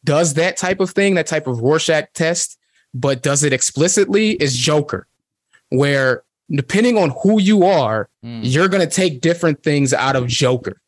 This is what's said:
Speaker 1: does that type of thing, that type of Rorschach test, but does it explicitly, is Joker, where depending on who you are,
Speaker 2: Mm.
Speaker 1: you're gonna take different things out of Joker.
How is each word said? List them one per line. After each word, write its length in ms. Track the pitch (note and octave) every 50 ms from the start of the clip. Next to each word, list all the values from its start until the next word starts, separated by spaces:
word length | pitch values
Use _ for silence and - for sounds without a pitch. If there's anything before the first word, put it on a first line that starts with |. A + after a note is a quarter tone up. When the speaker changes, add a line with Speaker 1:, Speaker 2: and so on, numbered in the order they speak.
| _
Speaker 1:
does 280 | - C#3+ D#3 F3 E3 C#3
that 220 | D#3 E3 F#3 -
type 240 | - - F3+ F#3+ F#3+
of 120 | F#3+ F#3
thing, 220 | - G3 G3 G3+ F#3+
that 100 | E3+ D#3
type 200 | - D#3+ D#3 -
of 120 | C3 B2 A2+
Rorschach 520 | A#2 C3 D#3 D#3+ - - D#3+ D3+ D3+ _ _
test, 420 | - E3 D#3+ F3 E3+ - - - _ _ _ _ _ _ _ -
but 280 | B2+ B2+ C#3 C#3 A#2+
does 220 | - C#3+ C#3+ C#3 C#3+
it 80 | D3
explicitly, 800 | C3 B2+ - - - C3+ D#3 F3+ - G#3+ G3 - G3 G#3 A3 G#3+ A3 -
is 160 | D3 C#3 B2+
Joker, 500 | B2 B2 D#3 D3+ D3+ D3 - - F#2+ - _ _ _ _ _ _ _ _ _ _ _ _ _
where 540 | - B2+ C#3+ C#3+ C#3 C3+ C3+ C3 B2 - _ _ _ _ _ _
depending 460 | D#3 C#3 C3 - - G3+ A3+ B3 A#3+
on 140 | G#3 F3+ D3+ C3 -
who 160 | - F#3+ A3 G#3+
you 280 | F#3+ G3 G#3+ G3+ F3
are, 420 | F#3+ F#3+ D#3+ C3 G#2+ A2 G#2+ G2+ _ _ _ -
Speaker 2:
Mm. 160 | A#2 A#2+ A2+ A2+
Speaker 1:
you're 240 | B2 C3 D3+ F3+ F#3+
gonna 180 | F#3 G3 F3
take 340 | E3 - F#3+ F#3 F3+ D3 B2
different 420 | - E3 E3+ E3+ F3 D#3+ D3 -
things 300 | _ D#3 D3 C#3+ C#3 B2+
out 240 | - - B2+ C3+ C3+
of 100 | C3 B2
Joker. 540 | A#2+ A#2+ - C#3 B2 C3 B2 - F#2+ F#2+ _ _